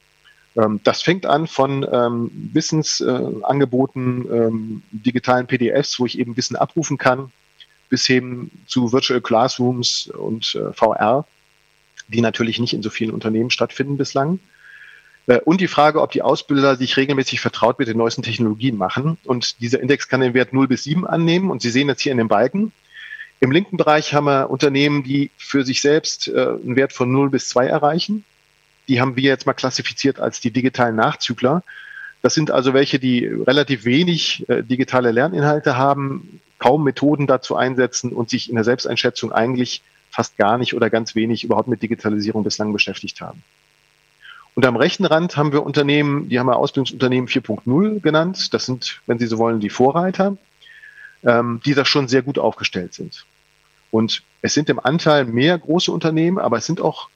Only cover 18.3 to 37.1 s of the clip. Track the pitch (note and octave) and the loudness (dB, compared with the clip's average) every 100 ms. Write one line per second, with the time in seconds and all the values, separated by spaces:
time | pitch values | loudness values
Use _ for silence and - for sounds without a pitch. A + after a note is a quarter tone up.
18.3 | A2+ A2+ G#2+ C3 G#2+ F#2 B2 D3 E3 - | 0 0 0 -2 -2 -2 -2 -4 -4 -4
19.3 | B2 - - A#2 B2+ C3 C#3 - C3 B2+ | -4 -4 -6 -2 0 2 0 0 0 2
20.3 | B2 B2 C3 C3+ B2 C#3+ E3+ F3+ E3 E3 | 2 2 2 2 0 -2 -2 0 0 2
21.3 | F3 F#3+ C3+ A#2+ A#2+ C#3+ C3+ D3 B2+ A2+ | 2 0 -2 0 0 0 0 0 0 2
22.3 | G#2 B2+ G3 G#3+ - _ - - - - | 4 2 0 -4 -6 _ -20 -18 -18 -12
23.3 | - C3 D#3 G3+ E3 D3+ D3+ D3+ D3 C#3+ | -2 2 2 0 0 4 2 2 0 2
24.3 | C3+ C3+ C3+ D3 C3+ D3 D3 B2+ C#3 C#3 | 2 0 2 2 4 2 0 0 -2 -2
25.3 | - - C#3+ C3 B2 C#3+ D#3 - - - | -6 -2 0 0 0 2 2 0 -6 -4
26.3 | B2+ B2+ A#2 A#2 B2 C3+ - B2 C3 C#3 | 0 0 -2 -2 0 0 0 0 2 2
27.3 | C3+ - B2 C3+ D#3 D3 E3 - G#3+ - | 0 0 0 2 2 0 0 -2 -6 -8
28.3 | _ _ _ _ _ - A#2+ C3 B2 C3+ | _ _ _ _ _ 0 2 2 2 2
29.3 | C3 - - C3 - - - C3+ - A#2+ | 2 0 -2 -2 -4 -6 -2 -2 0 -4
30.3 | - A#2+ A#2+ B2+ - A#2+ A2 B2+ D#3 - | -4 -4 0 0 0 0 2 0 0 -6
31.3 | A#2 B2 E3+ - - - - - - B2+ | -2 0 0 -4 -16 -20 -18 -20 -2 -2
32.3 | D#3+ D3+ C#3+ C3 C3 C#3+ C#3 B2+ B2 A2 | 0 0 0 2 2 2 0 0 0 0
33.3 | A2 A2+ C#3+ C#3 B2 A#2 C3+ F3+ E3 - | -2 0 2 0 -2 2 2 2 0 -2
34.3 | - - A#2+ A2+ B2+ C3 B2+ A#2+ A2+ D3+ | -4 -2 -2 0 -2 2 2 4 2 0
35.3 | F3 D3 D3+ D3+ B2+ C#3 C#3 C3+ C#3 - | 2 0 2 0 2 2 2 -2 -6 -12
36.3 | - _ - A#2+ D3+ C#3+ C3 C#3+ | -20 _ 0 4 4 2 2 2